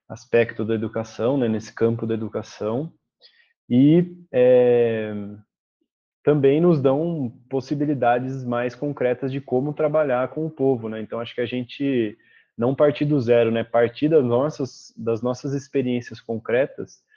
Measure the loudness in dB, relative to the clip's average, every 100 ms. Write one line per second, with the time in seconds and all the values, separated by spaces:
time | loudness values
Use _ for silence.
0 | _ -20 0 2 2 -2 -4 -2 -4 -6
1 | -8 -4 -2 0 0 -2 -6 -2 0 0
2 | -4 -4 -6 -8 -10 -8 -4 -4 -6 -12
3 | _ _ _ _ _ _ 0 4 6 6
4 | 2 -4 -4 2 6 6 6 4 2 0
5 | -4 -6 -10 -14 -20 _ _ _ _ _
6 | _ _ 0 4 4 4 4 4 2 0
7 | -2 -4 -6 -10 _ -6 -4 -4 -2 0
8 | 2 2 -2 -6 -4 -4 -4 -6 -8 -2
9 | -2 -2 -4 -6 -2 -2 -2 -2 0 2
10 | 0 0 -2 -4 -8 -2 0 0 -4 -8
11 | -8 -10 -8 -6 -4 -6 -8 -6 -2 0
12 | -2 -6 _ _ _ -4 -2 2 2 2
13 | 0 0 2 2 4 0 0 0 0 0
14 | 2 4 4 0 -2 -4 -8 -10 -20 -10
15 | -6 -4 -4 -6 -6 -8 -4 -2 -2 -4
16 | -6 -14 -10 -8 -2 0 0 -4 -16 _
17 | _